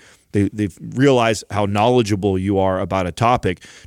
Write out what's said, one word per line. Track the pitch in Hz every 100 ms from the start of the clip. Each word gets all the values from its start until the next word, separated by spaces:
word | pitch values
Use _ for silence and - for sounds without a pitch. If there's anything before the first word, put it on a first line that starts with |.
| - _ _
they, | 104 95
they | 107 101 -
realize | - 120 139 123 113 107 -
how | 104 101
knowledgeable | 104 117 127 104 101 101 95
you | 98 95
are | 95 92
about | 90 95 90
a |
topic. | - 117 120 95 87 - -